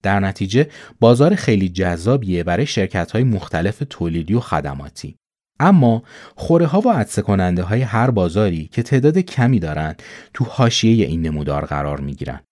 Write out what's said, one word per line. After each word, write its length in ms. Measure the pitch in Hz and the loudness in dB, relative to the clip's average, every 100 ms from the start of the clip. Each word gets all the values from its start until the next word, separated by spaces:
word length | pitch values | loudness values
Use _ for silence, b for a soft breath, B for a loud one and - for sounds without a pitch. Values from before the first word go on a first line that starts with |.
در 160 | 98 101 | 0 0
نتیجه 500 | 98 95 98 117 151 B B - | 0 -4 0 0 0 B B 2
بازار 360 | 113 120 151 190 | 2 4 4 2
خیلی 340 | - 104 95 | 2 2 0
جذابیه 720 | 90 92 85 92 135 101 87 | -2 -2 -2 0 0 0 -2
برای 220 | 85 87 143 | 0 -2 -2
شرکت‌های 580 | - 95 95 85 113 | -2 -2 -2 -2 0
مختلف 600 | 131 104 - 80 87 - 143 | 0 0 -2 -2 -2 -4 -10
تولیدی 440 | - 85 82 80 | -6 -4 -4 -2
و 60 | 117 | -2
خدماتی. 760 | - 78 73 69 69 - - - _ _ _ _ | 0 -4 -4 -10 -14 -16 -16 -18 _ _ _ _
اما 440 | 156 190 123 113 B B B - | 4 6 6 2 B B B -14
خوره‌ها 460 | - 170 165 180 | 0 2 4 2
و 100 | 247 | 2
عطسه 300 | 180 104 - | 0 0 -4
کننده‌های 600 | 98 98 90 90 90 110 | 0 0 2 -2 -2 -2
هر 300 | 123 110 127 | -2 0 0
بازاری 580 | 107 90 90 107 82 76 | 2 0 2 0 -2 -6
که 120 | - | -6
تعداد 340 | 117 135 143 175 | 0 2 4 2
کمی 420 | 180 - 120 120 | -2 0 2 2
دارن، 360 | 80 76 78 80 B B B | 0 -4 -6 -8 B B B
تو 120 | - 120 | -6 -4
حاشیهٔ 640 | - 120 - 113 113 78 | 2 0 2 2 4 2
این 140 | 82 | 0
نمودار 440 | 80 76 71 71 73 | -2 -2 -4 -4 -4
قرار 340 | 73 73 73 | -4 -4 -6
می‌گیرن. 400 | 69 69 69 67 _ | -8 -8 -10 -12 _